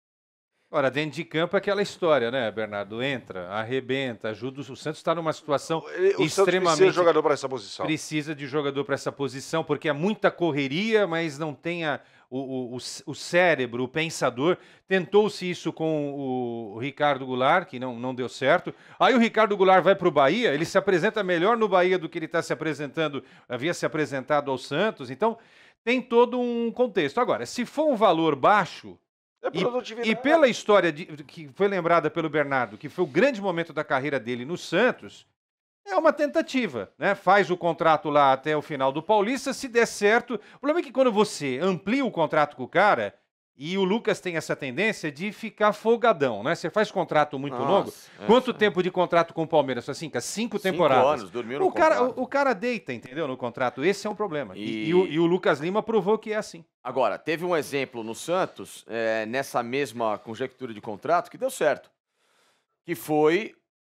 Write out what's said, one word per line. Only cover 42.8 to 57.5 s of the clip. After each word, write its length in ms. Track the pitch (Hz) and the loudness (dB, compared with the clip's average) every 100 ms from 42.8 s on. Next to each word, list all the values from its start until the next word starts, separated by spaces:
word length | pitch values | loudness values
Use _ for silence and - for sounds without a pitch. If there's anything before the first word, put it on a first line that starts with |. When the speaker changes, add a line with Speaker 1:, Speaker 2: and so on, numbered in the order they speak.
| 208 151 101 - _ _ _ _ | 4 4 0 -8 _ _ _ _
Speaker 1:
e 160 | 147 190 | -6 0
o 60 | |
Lucas 380 | 185 226 214 185 | 2 2 0 -2
tem 160 | 185 165 | -4 -6
essa 180 | - | -4
tendência 560 | 151 139 123 214 - 160 | -6 -4 -2 -2 -2 -8
de 220 | 139 202 | -8 -10
ficar 400 | 190 220 - 214 | -8 -14 0 0
folgadão, 720 | 202 220 233 233 180 135 113 | 2 0 2 2 2 0 0
né? 100 | 123 | -2
Você 160 | 165 170 | -2 -2
faz 220 | 208 214 | 0 0
contrato 440 | 196 160 151 147 139 | -2 0 2 2 -2
muito 160 | 139 127 | -6 -4
Speaker 3:
Nossa, 120 | 139 | 2
Speaker 1:
longo. 200 | 196 131 - - - | 2 2 -10 -20 -10
Speaker 3:
é. 40 | 147 | 4
Speaker 1:
Quanto 280 | 247 247 | 4 4
tempo 260 | - 208 180 | 0 0 2
de 40 | 175 | -2
contrato 460 | 185 170 170 165 | 0 2 2 2
com 80 | - | -2
o 60 | 160 | 0
Palmeiras? 400 | 160 135 123 135 | 2 2 -4 -6
Assim, 200 | 135 156 | -10 -6
cara, 120 | 123 | -6
cinco 380 | - - 226 202 | -6 -6 -4 -2
Speaker 3:
Cinco 120 | 190 | -2
Speaker 1:
temporadas. 480 | 165 160 127 131 143 | 2 4 6 4 2
Speaker 3:
anos, 80 | 104 | -4
dormiu 260 | 165 214 - | -8 -8 -2
no 80 | 381 | 0
Speaker 1:
O 60 | |
cara, 240 | - 320 311 | 4 4 4
Speaker 3:
contrato. 240 | 254 247 | 0 -2
Speaker 1:
o, 20 | |
o 40 | 254 | -4
cara 240 | 277 277 | 0 0
deita, 400 | 208 240 233 - | 0 -2 -6 -8
entendeu? 340 | 120 - 135 151 | -10 -10 -6 -6
No 100 | 131 | -4
contrato. 480 | 123 113 123 127 | -8 -2 -4 0
Esse 220 | 151 196 214 | -2 -2 -6
é 40 | |
um 40 | |
problema. 420 | 214 208 151 117 95 | -6 -6 -6 -8 -8
E, 40 | |
Speaker 3:
E 280 | 107 110 110 | -6 -4 2
Speaker 1:
e 40 | |
o, 120 | 180 190 | 2 2
e... 100 | 151 | 2
o 80 | 170 | 2
Lucas 320 | 180 190 147 | 2 2 0
Lima 240 | 160 208 | 0 -4
provou 340 | 208 220 180 220 | 0 0 2 -2
que 140 | 220 | -2
é 40 | 214 | -8
assim. 280 | - 165 160 _ | -8 -16 -20 _
Speaker 3:
Agora, 340 | 123 127 117 92 | -6 0 0 -2
teve 260 | - 160 | -4 -4
um 120 | 180 | -2